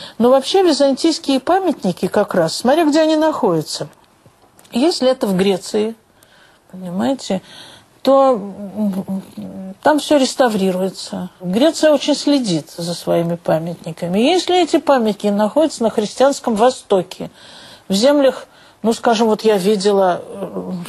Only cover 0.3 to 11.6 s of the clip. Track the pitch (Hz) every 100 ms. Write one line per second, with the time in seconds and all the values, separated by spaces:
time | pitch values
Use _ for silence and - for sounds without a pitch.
0.3 | 269 262 381 359 269 277 262 330 302 -
1.3 | 269 - 370 370 - 190 165 190 214 202
2.3 | 190 160 - 233 302 311 294 311 311 311
3.3 | 302 214 165 151 - 151 - _ _ _
4.3 | _ _ _ - 240 311 339 254 254 208
5.3 | 185 196 185 - 214 220 226 _ _ _
6.3 | _ _ _ _ 185 180 180 240 262 -
7.3 | 190 - - - - _ _ - 269 269
8.3 | 240 196 185 202 190 214 190 190 190 -
9.3 | - 190 190 190 190 277 302 - 302 262
10.3 | - 254 208 190 180 190 185 - 190 180
11.3 | - 180 196